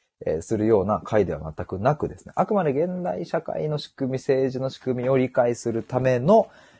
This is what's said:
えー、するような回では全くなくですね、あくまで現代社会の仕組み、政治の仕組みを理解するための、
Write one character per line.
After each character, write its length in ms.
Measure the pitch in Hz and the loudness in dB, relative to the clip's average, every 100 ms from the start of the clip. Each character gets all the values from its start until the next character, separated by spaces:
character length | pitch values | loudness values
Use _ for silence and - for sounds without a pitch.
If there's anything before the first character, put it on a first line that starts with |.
| _ _ | _ _
え 120 | - 80 | -4 -4
ー、 60 | |
す 140 | - 110 | -2 0
る 100 | 107 | 4
よ 160 | 110 | 4
う 40 | 92 | 4
な 160 | 101 | -2
回 220 | - 110 90 | 0 0 2
で 80 | |
は 200 | 78 78 | -2 -8
全 120 | 78 - | -10 -8
く 120 | 92 | -2
な 160 | 113 | 0
く 140 | 156 80 | 0 -2
で 80 | - | -8
す 100 | - | -8
ね、 60 | - | -4
あ 100 | 190 | 0
く 80 | |
ま 100 | 208 | 0
で 60 | 165 | 0
現 340 | 135 175 180 | 0 -2 -2
代 220 | 175 185 170 | -6 -6 -6
社 160 | 160 | -6
会 260 | - - 156 | -4 -4 -4
の 80 | 147 | -4
仕 180 | - | -6
組 180 | - 131 | -6 -4
み、 60 | 131 | -2
政 320 | - 135 135 | 0 2 2
治 80 | 127 | -2
の 120 | 131 | -6
仕 100 | - | -4
組 240 | - 127 | -4 -2
み 40 | 123 | 2
を 80 | 135 | 2
理 120 | 127 | 2
解 240 | 127 120 | 2 2
す 160 | 120 120 | 0 -2
る 120 | 113 | -4
た 180 | 107 127 | -2 0
め 180 | 131 123 | 2 2
の、 320 | 135 220 196 - - | 6 4 4 -4 -20